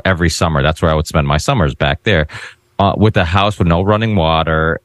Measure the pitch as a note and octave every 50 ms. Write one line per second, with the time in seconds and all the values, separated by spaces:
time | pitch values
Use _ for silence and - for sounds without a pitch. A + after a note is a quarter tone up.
0 | - F#2 F#2+ D#2+ F2 E2 - - F2+ E2 D#2 C#2+ C2+ D2+ D#2+ - F#2 E2 D#2 D#2
1 | D2+ - - D#2 D2 C#2+ C#2+ D2+ - - C#3 G#2+ D#2+ C#2+ C2 - D2+ C#2+ C#2 -
2 | - A2 G2+ D#2+ D2+ - - - - - - _ _ _ _ - G2 G2 - -
3 | G#2 A2 - G#2+ F2+ D#2+ F2 G2 G2 G#2+ G2+ - F#2+ E2+ E2 F2 G2 G2+ G#2+ G#2+
4 | A2+ A2 G#2 F#2 D#2+ D#2+ E2 D#2+ D#2+ D#2+ D#2+ D#2 D#2+ E2 E2 -